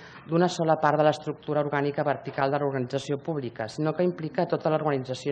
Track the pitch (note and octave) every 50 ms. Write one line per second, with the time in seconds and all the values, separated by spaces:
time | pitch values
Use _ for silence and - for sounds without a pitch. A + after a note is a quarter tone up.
0 | - - - - - C#3 D#3+ E3+ F3+ E3+ F3 - E3 D#3+ D#3 D#3 - D3 D3 D3+
1 | D3+ D3+ D#3 D#3 - D3+ C#3 - - - D3 D3 D3 C#3+ D3 C#3+ C#3+ D3 C#3+ -
2 | D3 D3 C3 - - C#3 - - C#3 C#3 C#3+ C#3 C#3+ C#3 C3+ C3+ B2+ B2 - C#3
3 | - - C#3+ C#3 - - D#3+ D3 B2+ A2+ - - A2+ A2 - - D3+ D#3 D#3 -
4 | F3+ F3+ F3 - D#3 D3+ - - E3+ E3+ E3+ - - E3 D#3 D3+ D3+ D3+ C#3+ C3
5 | B2 B2+ B2+ - - C#3+